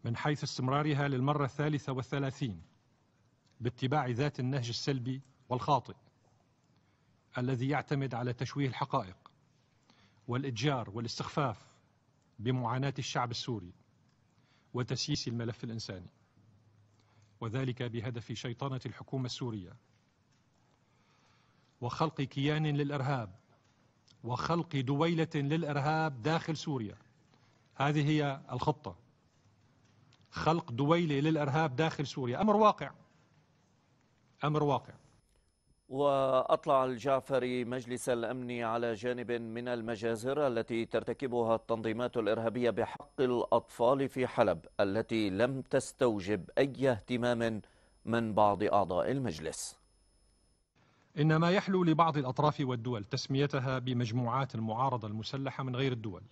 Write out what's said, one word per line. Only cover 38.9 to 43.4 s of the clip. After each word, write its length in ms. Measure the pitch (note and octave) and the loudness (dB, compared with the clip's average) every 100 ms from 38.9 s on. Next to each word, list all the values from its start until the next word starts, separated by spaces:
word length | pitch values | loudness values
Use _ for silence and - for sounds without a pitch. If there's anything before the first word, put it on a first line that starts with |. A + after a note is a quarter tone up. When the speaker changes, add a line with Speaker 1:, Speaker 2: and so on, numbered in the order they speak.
Speaker 2:
جانب 380 | A2 B2 B2 A#2 | -2 -2 -4 -2
من 360 | A#2+ A2+ A2+ B2 | -4 -4 -6 -4
المجازر 800 | A#2+ A2+ A2 A2+ A2+ B2 C#3 C#3+ | -4 -4 -2 -2 -2 -2 2 2
التي 380 | A2+ A2 A#2 A2 | 0 0 -2 0
ترتكبها 680 | A2+ G#2+ A2+ C3+ A#2+ A2+ A2+ | -2 -2 -4 -2 0 4 2
التنظيمات 640 | - A2+ A2 A2 B2 A#2+ | 2 -2 0 -2 -2 0
الإرهابية 520 | G#2 A2 A2+ A2 A#2+ | 2 2 2 2 2
بحق 520 | G#2+ A2+ - - - | 2 -2 -4 -12 0
الأطفال 880 | B2+ A#2+ | 2 2